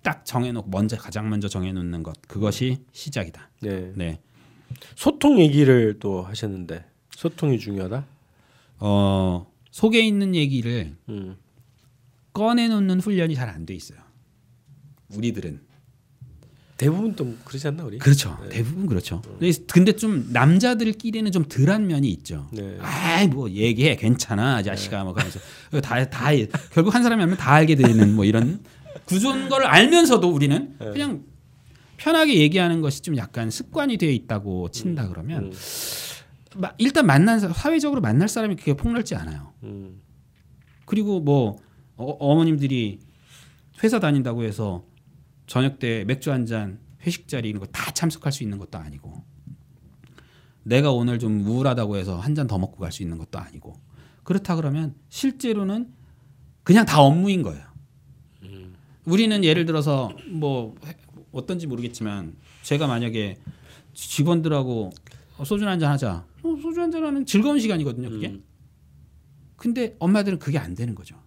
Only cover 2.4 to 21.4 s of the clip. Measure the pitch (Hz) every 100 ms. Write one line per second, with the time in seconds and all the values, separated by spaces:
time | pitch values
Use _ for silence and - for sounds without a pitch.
2.4 | 104 98 127 127 - - - 131 85 -
3.4 | - _ 107 95 92 95 85 82 _ _
4.4 | _ _ _ - - - 269 - 285 262
5.4 | 156 143 139 127 110 107 104 92 90 101
6.4 | 107 95 87 82 82 _ _ - 170 160
7.4 | 151 120 107 98 92 123 139 _ _ _
8.4 | _ _ _ _ 104 101 101 98 92 87
9.4 | 90 _ _ - 220 226 220 202 196 175
10.4 | 143 135 117 120 80 73 - 107 92 95
11.4 | _ _ _ _ _ _ _ _ _ -
12.4 | 220 240 233 214 196 185 208 190 165 143
13.4 | 120 80 80 95 - - _ _ _ _
14.4 | _ _ _ - - - _ 101 117 104
15.4 | 87 69 _ _ _ _ _ _ - -
16.4 | - _ _ - 139 175 220 196 135 113
17.4 | - 135 147 156 147 104 139 139 101 73
18.4 | 98 98 117 170 196 95 - 87 - -
19.4 | 175 160 - 175 185 214 220 180 120 117
20.4 | 135 180 247 240 226 214 226 220 214 180